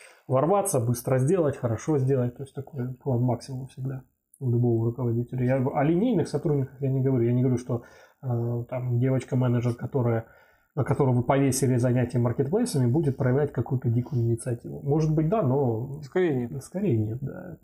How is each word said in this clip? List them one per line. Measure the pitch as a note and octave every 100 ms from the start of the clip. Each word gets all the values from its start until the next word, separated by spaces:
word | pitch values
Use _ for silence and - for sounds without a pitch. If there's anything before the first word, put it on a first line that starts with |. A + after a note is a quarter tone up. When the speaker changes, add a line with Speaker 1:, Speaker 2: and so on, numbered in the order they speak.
| - - -
Speaker 1:
ворваться, | C3 D#3 G3+ F#3+ C3+
быстро | A#2 A#2+ - C3
сделать, | C3+ F#3 D3 -
хорошо | A#2+ G#2+ - C#3+
сделать, | C3 C3+ B2 -
то |
есть | -
такой | C#3 - C3 B2+
план | B2+ C#3 A#2+
максимум | B2 B2 - C3 C3+
всегда | - C3+ C3 - _ _ -
у | B2+
любого | A#2+ A#2+ A2+ A#2
руководителя. | B2+ B2 A#2 A#2+ B2+
Я | B2 C3+
о | B2 D3+
линейных | D3 E3+ B3+ F3+ -
сотрудниках | D3 D#3+ C#3+ C3 -
я | C3+
не | C3+
говорю, | C3+ B2+
я | A#2
не | B2
говорю, | C3 A#2+
что, | - A#2+ - - - _
э, | C3 A#2 A#2 A#2+ A#2+
там | B2+ B2 A#2+
девочка-менеджер, | C3 C3 - B2+ B2 A#2+ B2
которая, | A#2 A#2+ C3+ A#2 A2+ - - _ _ _ D3
на |
которую | - - C3 B2
вы |
повесили | A#2 C#3 C#3 B2+ B2+ B2
занятия | B2 B2 A#2+ A#2+
маркетплейсами, | A#2+ A#2 C#3 G#3+ A#3+ C#3+ A#2+
будет | D3+ C#3+ B2
проявлять | B2+ C3+ D3
какую-то | - - B2+ A#2+
дикую | A#2+ B2 A#2+
инициативу. | A#2 A#2 B2+ A#2 - C#3+
Может | C#3+ D#3 D#3
быть, | D#3 D#3
да, | A3
но | C3+ C#3 B2+ A2 B2+ C#3
Speaker 2:
Скорее | - F#3 F3 C3 A#2+
нет. | C3+
Speaker 1:
скорее | - F#3 G3+ A2+
нет, | G#2+ B2+
да. | C3+ - - -